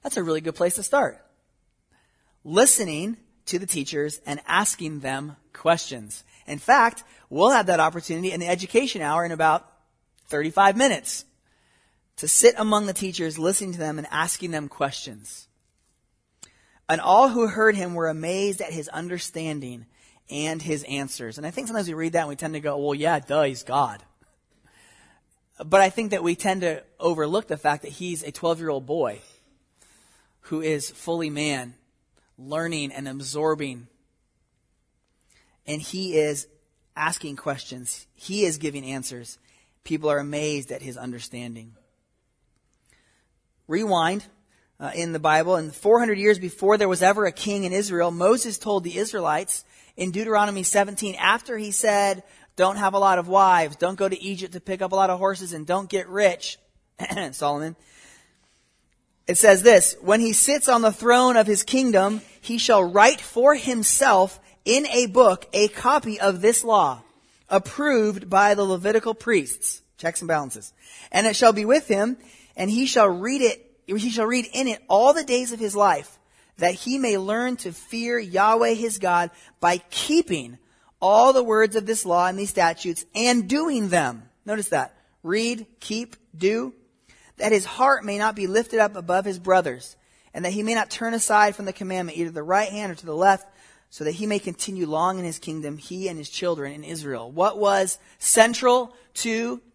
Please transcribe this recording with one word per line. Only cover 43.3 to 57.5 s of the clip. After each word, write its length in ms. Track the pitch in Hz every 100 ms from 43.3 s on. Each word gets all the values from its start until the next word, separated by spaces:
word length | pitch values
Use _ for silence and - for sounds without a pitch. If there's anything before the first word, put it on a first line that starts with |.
| _ _ _ _
Rewind, 560 | 160 220 185 165 196 - _ _ _ _ _
uh, 120 | 143
in 200 | 156 170
the 60 | 160
Bible, 360 | 156 156 165 185
and 180 | 160
four 260 | 147 202 233
hundred 200 | 233 202
years 180 | 208 208
before 400 | 180 - 196 214
there 120 | 202
was 120 | 180
ever 240 | 185 202 202
a 60 |
king 320 | - - 202
in 80 | 190
Israel, 400 | 185 208 175 170
Moses 480 | 170 180 247 240 202
told 240 | 220 202
the 140 | 175 175
Israelites 680 | 214 214 160 151 190 - - _ _ -
in 160 | 185
Deuteronomy 520 | 180 220 214 208 196
seventeen, 520 | 180 208 202 202 208 185
after 420 | 180 226 - 233
he 140 | 214
said, 520 | 196 226 208 202 190 - _ _ -
"Don't 180 | 185 202
have 180 | 202
a 60 | 196
lot 180 | 196 180
of 100 | 170
wives, 500 | 190 190 180 156 147
don't 180 | 170 190
go 120 | 196
to 140 | 185
Egypt 320 | 190 190 185
to 60 | 175
pick 220 | - 190
up 80 | 185
a 40 | 190
lot 140 | 190
of 80 | 180
horses, 360 | 190 190 180
and 120 | 170 156
don't 240 | 180 190
get 180 | 196 175
rich," 500 | 190 208 175 - - _ _ _ _
<clears throat> 320 | - 185 170
Solomon, 440 | 131 147